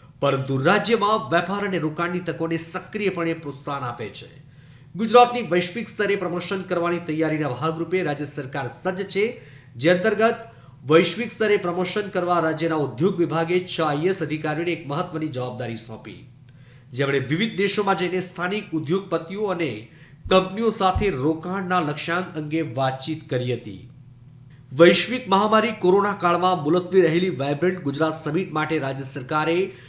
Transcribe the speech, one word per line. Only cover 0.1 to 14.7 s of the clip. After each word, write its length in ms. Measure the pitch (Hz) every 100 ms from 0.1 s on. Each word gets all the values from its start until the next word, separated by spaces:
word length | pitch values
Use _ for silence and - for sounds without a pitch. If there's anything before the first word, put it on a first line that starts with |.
| -
પરંતુ 380 | 143 135 135 135
રાજ્યમાં 720 | 139 208 208 226 202 214 127
વેપાર 360 | 170 175 202 196
અને 120 | 185
રોકાણની 420 | 156 151 170 180
તકોને 380 | 170 151 165 165
સક્રિયપણે 760 | - 180 - 208 202 180 165
પ્રોત્સાહન 500 | 160 151 131 - 139
આપે 260 | 123 117 107
છે. 340 | - - - - - - - - 170
ગુજરાતની 460 | 226 240 240 240
વૈશ્વિક 480 | 185 175 175 240 220
સ્તરે 260 | - 202 202
પ્રમોશન 460 | 175 175 175 196
કરવાની 380 | 180 175 170 175
તૈયારીના 500 | 170 156 156 156 147
ભાગરૂપે 540 | 120 156 160 165 185
રાજ્ય 220 | 160 143 143
સરકાર 420 | 147 131 143 - -
સજ્જ 200 | 185 185
છે, 380 | 190 190 214 247 - - - 120
જે 140 | 143
અંતર્ગત 460 | 180 214 208 220 240 - - - - 123
વૈશ્વિક 420 | 160 190 - 240
સ્તરે 260 | - 214 208
પ્રમોશન 520 | 180 170 180 214 202
કરવા 300 | 180 175 175
રાજ્યના 360 | 160 151 165 156
ઉદ્યોગ 420 | 139 113 175 180
વિભાગે 500 | 160 156 165 180 180
છ 140 | -
આઈ 240 | 160 147 175
એ 40 |
એસ 140 | 185
અધિકારીઓને 480 | 151 151 151 151 175